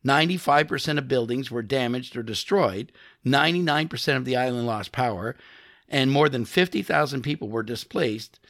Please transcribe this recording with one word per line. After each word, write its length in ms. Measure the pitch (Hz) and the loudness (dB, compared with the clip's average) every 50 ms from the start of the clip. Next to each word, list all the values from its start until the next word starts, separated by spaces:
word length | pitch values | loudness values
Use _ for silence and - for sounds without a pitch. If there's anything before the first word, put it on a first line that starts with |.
| - | 0
Ninety-five 640 | 127 139 151 160 170 185 175 - - 143 147 160 160 | 2 4 4 4 2 2 -2 2 2 4 4 4 2
percent 300 | 175 143 - 165 147 147 | -2 -4 -2 -2 -2 -2
of 100 | 131 127 | 0 0
buildings 420 | 135 127 117 113 123 131 135 123 | 0 0 0 0 -2 -4 -4 -6
were 120 | 117 120 113 | -6 -6 -4
damaged 540 | 101 135 135 127 120 123 127 127 - - | -2 -2 0 0 0 -2 -4 -6 -8 -10
or 60 | 123 113 | -10 -8
destroyed, 680 | 113 107 - - - 196 196 165 104 92 98 139 - _ - - - _ _ - | -6 -6 -6 -4 0 2 2 2 2 0 -2 -8 -10 _ -20 -20 -20 _ _ -2
ninety-nine 640 | 127 135 139 151 160 170 180 180 160 147 151 156 165 | 2 4 4 4 4 2 2 2 2 2 0 0 -2
percent 300 | - 120 - 160 139 131 | -4 -6 -2 0 0 0
of 60 | 127 | 0
the 120 | 127 127 | -2 0
island 300 | 123 127 131 123 120 120 | 0 0 0 -2 -2 -2
lost 260 | 117 110 107 - - - | -2 -2 -4 -6 -6 -4
power, 440 | 135 127 120 104 90 98 117 - _ - - - - - - - _ _ - | -2 -2 -2 -2 -4 -6 -8 -8 _ -16 -20 -20 -20 -20 -20 -20 _ _ -4
and 220 | - 139 131 131 | 0 0 2 4
more 180 | 135 143 151 151 | 4 4 4 4
than 160 | 131 123 113 | 2 0 -4
fifty 380 | - - 180 185 180 - 208 190 | 0 2 2 2 2 0 -4 -2
thousand 400 | - - 151 151 131 139 135 120 | 0 0 0 2 0 -2 -6 -4
people 260 | 143 147 - - 104 | -4 -4 -4 -6 -6
were 140 | 110 113 113 | -4 -4 -4
displaced, 760 | 107 120 110 - - - - 160 117 107 110 - - _ _ _ _ | -4 -6 -8 -8 -6 -2 0 0 0 -2 -4 -8 -14 _ _ _ _